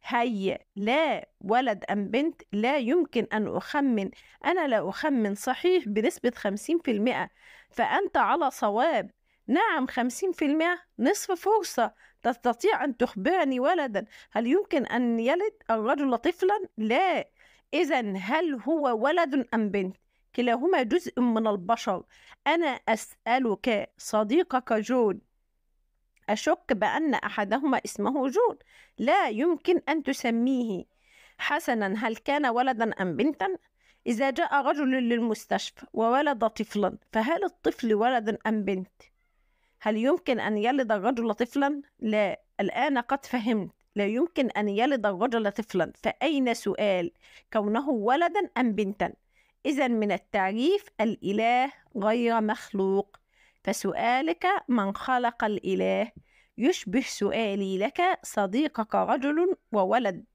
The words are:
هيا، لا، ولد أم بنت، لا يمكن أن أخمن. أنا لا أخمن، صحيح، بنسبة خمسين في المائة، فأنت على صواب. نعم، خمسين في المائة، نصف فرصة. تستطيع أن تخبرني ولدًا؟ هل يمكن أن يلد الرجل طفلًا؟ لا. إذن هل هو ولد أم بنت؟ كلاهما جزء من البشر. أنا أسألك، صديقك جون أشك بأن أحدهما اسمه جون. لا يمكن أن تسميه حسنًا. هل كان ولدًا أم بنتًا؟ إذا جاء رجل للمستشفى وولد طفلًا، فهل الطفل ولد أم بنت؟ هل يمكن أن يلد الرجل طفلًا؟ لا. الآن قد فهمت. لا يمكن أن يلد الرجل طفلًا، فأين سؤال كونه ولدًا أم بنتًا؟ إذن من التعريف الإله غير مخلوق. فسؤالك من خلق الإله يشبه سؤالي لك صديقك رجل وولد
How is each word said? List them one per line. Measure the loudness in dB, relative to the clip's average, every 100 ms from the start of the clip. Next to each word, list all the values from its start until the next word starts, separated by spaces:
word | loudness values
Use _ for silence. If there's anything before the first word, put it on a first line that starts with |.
هيا، | -4 -2 0 0 -2 -4 _ -6
لا، | 0 2 2 -2 -6 _
ولد | 0 2 2 -4 -4
أم | -4 0
بنت، | 0 0 -4 -8
لا | -2 0 0
يمكن | 2 2 2 -2 -2
أن | -2 -2 -4
أخمن. | -4 0 2 0 -2 -8 -20 -6
أنا | -2 0 0
لا | 0 -2
أخمن، | -4 -2 0 0
صحيح، | -2 -4 -2 2 2 0
بنسبة | 0 0 0 -4 -2
خمسين | -4 -4 -2 -2
في | 0
المائة، | 0 0 -2 -6 _ -20 -20 _
فأنت | -4 0 0 0 2
على | 2 2 0
صواب. | 0 0 2 2 0 -4 _ _ _ 0
نعم، | 2 2 0 -2
خمسين | -2 -4 -2 -4
في | 0
المائة، | 0 2 2 -2 -6 -2
نصف | 0 0 -2
فرصة. | -2 2 2 2 -2 -2 _ -20 _
تستطيع | -4 0 -2 0 0 0
أن | -2 -2
تخبرني | -4 -2 0 2 2 0
ولدًا؟ | 0 0 0 -4 -6 -16 -6
هل | -2 2
يمكن | 2 2 -2 0
أن | -2 0 0
يلد | 0 0 0 -4 -2
الرجل | 0 0 0 0 0
طفلًا؟ | 0 0 0 0 -2 -4
لا. | 0 2 2 0 -4 _ _ _ _
إذن | -2 0 0 -2 -6
هل | -2 -2 0
هو | -2 -2 0 2 2
ولد | 2 2 2 0 0
أم | -2 0
بنت؟ | -2 -4 -8 _ _ _ -2
كلاهما | 0 2 2 2
جزء | 2 0 -2 0
من | 2 2 0
البشر. | -2 0 -2 0 -4 -6 _ -20 -6 0
أنا | 2 0 -2 -2
أسألك، | -2 -4 -12 0 0 2 0 0 -2 -4 _
صديقك | -2 0 2 2 2 -2 0
جون | -2 0 2 2 0 _ _ _ _ _ _ _ _ _ _ -4
أشك | -2 2 0 0
بأن | 0 0 0 0
أحدهما | 0 -2 -4 -2 -2 0 -2
اسمه | -2 -4 -2 0 0
جون. | 2 2 0 _ -20 -20 -4
لا | 2 2 2
يمكن | 0 0 0 2 0 2
أن | -2
تسميه | -2 -2 0 0 2 0 -2 -6 -8 _ _ _ -20 _
حسنًا. | -4 -2 0 -2 0 -2
هل | -2 -4
كان | -2 0 2
ولدًا | 2 0 0 -2 0
أم | -2 0
بنتًا؟ | 0 0 -4 -4 _ _ _ _ -4
إذا | 0 0
جاء | 0 0 2
رجل | 2 0 2
للمستشفى | 2 2 0 0 -2 -2 -4 -4 -14 -10
وولد | -2 2 2 2 0 -2
طفلًا، | -2 -6 0 -2 -2 _
فهل | -2 0 0
الطفل | -2 _ -4 -2 0
ولد | 2 4 2 -2 -4 -2
أم | -2
بنت؟ | 0 -4 -6 _ _ _ _ _ _ _ _ _
هل | -2 2
يمكن | 2 2 0 -2
أن | 0 0
يلد | 0 0 0
الرجل | 0 0 0 -2
طفلًا؟ | 0 -2 0 0 -2 -8 _
لا. | -2 0 0 -2 _ -4
الآن | -4 0 0 0
قد | -2 -4 -2
فهمت. | -2 0 0 -2 _ _ -4
لا | -2
يمكن | 0 -2 0 -2
أن | 0 -2
يلد | 2 0 2 0
الرجل | 0 0 0 -2
طفلًا، | -2 -4 -2 -2 -2
فأين | -4 -2 0 2 0
سؤال | 0 -2 0 0 0 -2 _ -20 -20 _
كونه | -2 0 0 0
ولدًا | 0 2 2 2 0 -2 0
أم | 0
بنتًا؟ | 0 -2 -2 -6 -6 _ _ _ _ -2
إذن | 0 2
من | 2 0
التعريف | -2 _ -2 0 0 2 0 -2 -2
الإله | -2 -2 -2 0 2 2 0 -4 _ -4
غير | 0 2 2 2
مخلوق. | 0 -2 -6 -2 0 0 -2 -10 _ _ _ _
فسؤالك | -6 -4 -4 -2 0 0 0 -2 0 -2 0
من | 0 0 -4
خلق | -2 0 0 -2
الإله | -2 -2 -2 0 0 0 -2 -8 _ _ _ -2
يشبه | 0 0 -2 -2
سؤالي | -2 -4 -2 0 -2 -2 -2 -2
لك | -2 0 0 0
صديقك | -4 -2 0 0 -2 -2 -2
رجل | -2 0 0 0 0 0 -2 _
وولد | 0 2 2 0 -4 -12